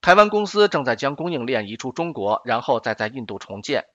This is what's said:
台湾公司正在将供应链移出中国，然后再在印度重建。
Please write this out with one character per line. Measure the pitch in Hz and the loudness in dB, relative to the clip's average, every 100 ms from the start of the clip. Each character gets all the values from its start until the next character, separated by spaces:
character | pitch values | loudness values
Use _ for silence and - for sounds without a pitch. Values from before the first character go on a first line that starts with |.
台 | - | 6
湾 | 190 208 | 6 6
公 | 208 208 | 4 -2
司 | 202 208 | 2 4
正 | 170 | 4
在 | 127 | 0
将 | 113 139 143 | 0 -2 -2
供 | 165 | -4
应 | 160 120 | -4 -2
链 | 123 104 | -2 -4
移 | 110 | -8
出 | 131 | -8
中 | 123 170 | -4 -6
国， | 127 101 107 | -2 0 0
然 | 120 117 | 0 -2
后 | 120 120 | 0 0
再 | 120 | 0
在 | 107 110 | -4 -4
印 | 131 110 | -6 -10
度 | 98 | -10
重 | - 98 | -10 -12
建。 | 104 131 - | -4 -4 -4